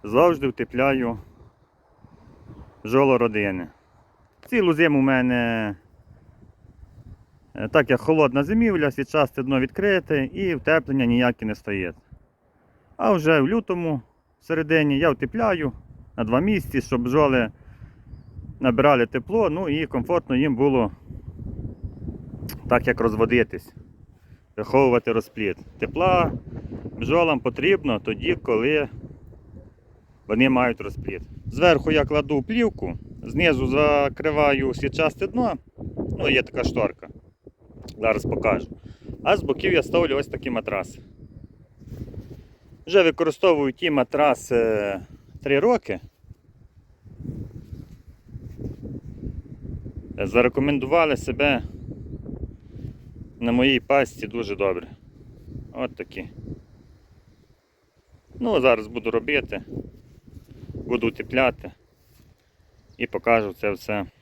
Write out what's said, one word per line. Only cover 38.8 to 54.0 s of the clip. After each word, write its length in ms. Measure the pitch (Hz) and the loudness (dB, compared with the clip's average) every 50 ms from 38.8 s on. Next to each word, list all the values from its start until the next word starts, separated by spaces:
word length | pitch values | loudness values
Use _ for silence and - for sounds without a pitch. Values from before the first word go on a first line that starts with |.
| - - - _ - - - - - | -20 -20 -20 _ -16 -16 -16 -4 0
А 120 | 139 196 | 0 0
з 60 | 196 | 0
боків 300 | - 143 135 - - 190 | 0 -4 -4 -2 0 2
я 100 | 180 156 | 2 2
ставлю 340 | 127 - - 170 170 156 135 | 0 2 2 2 2 2 0
ось 120 | 139 139 - | -2 -2 -4
такий 240 | - 120 - 135 | -8 -8 -6 -4
матрас. 460 | 120 113 - 107 101 98 85 - - - - - - - - - - - - - - _ - _ _ - - - - - - - - - - - - - - - - _ _ - - - - | -4 -4 -4 -4 -4 -4 -4 -6 -12 -20 -20 -20 -20 -20 -20 -20 -20 -20 -20 -20 -20 _ -20 _ _ -20 -18 -16 -14 -14 -14 -14 -14 -16 -16 -16 -18 -20 -20 -20 -20 _ _ -20 -20 -20 -10
Вже 160 | 160 175 196 | 2 4 6
використовую 680 | 180 165 151 - 165 160 143 - - 190 165 147 143 135 | 6 6 4 2 0 0 0 2 4 4 4 4 2 0
ті 180 | 127 - 175 170 | -2 -2 -2 0
матраси 1120 | 151 139 123 _ - 143 151 147 127 - - - 127 117 117 113 110 104 101 101 98 92 - - - - _ - - - | 2 2 0 _ 2 2 4 4 2 0 -2 0 2 2 2 2 0 0 0 -2 -4 -6 -8 -14 -20 -20 _ -20 -20 -10
три 180 | - 139 139 139 | -2 0 2 2
роки. 400 | 160 233 247 220 _ - 101 82 - - _ _ _ - - _ _ _ _ _ - - _ - _ _ _ _ _ - - - - - - - - - - - - - - - - - - - - - - _ _ - - - - - - - - - - - - - - - - - - - - - - - - - - - - - - - - - - - - - - - | 4 2 2 0 _ -6 -8 -8 -8 -16 _ _ _ -20 -20 _ _ _ _ _ -20 -20 _ -20 _ _ _ _ _ -20 -20 -14 -12 -12 -12 -12 -14 -14 -16 -18 -16 -16 -16 -16 -16 -18 -20 -20 -20 -20 -20 _ _ -18 -18 -16 -16 -16 -14 -12 -10 -12 -10 -12 -14 -14 -14 -12 -14 -16 -16 -10 -10 -10 -10 -10 -14 -14 -18 -16 -14 -12 -12 -12 -12 -14 -14 -14 -16 -14 -8 -6
Зарекомендували 960 | 101 95 95 120 123 127 - 139 135 147 147 135 127 131 151 170 165 156 139 | -6 0 2 2 2 4 2 0 0 0 0 -2 0 2 2 2 4 2 0
себе 460 | - - - 120 - 143 147 135 117 - - - - - - - - - - - - - - - - - - - - - - - - - - - - - - - - - - - - | -2 -4 -8 -2 0 0 0 0 0 -4 -8 -14 -14 -14 -14 -14 -14 -14 -14 -14 -14 -12 -14 -12 -12 -12 -14 -14 -20 -20 -20 -16 -14 -14 -14 -14 -16 -20 -20 -20 -18 -20 -20 -12 -6
на 120 | 120 117 | -2 0
моїй 280 | 120 123 127 139 135 135 | 2 4 4 4 2 2
пасіці 460 | - - 139 143 | 2 2 4 4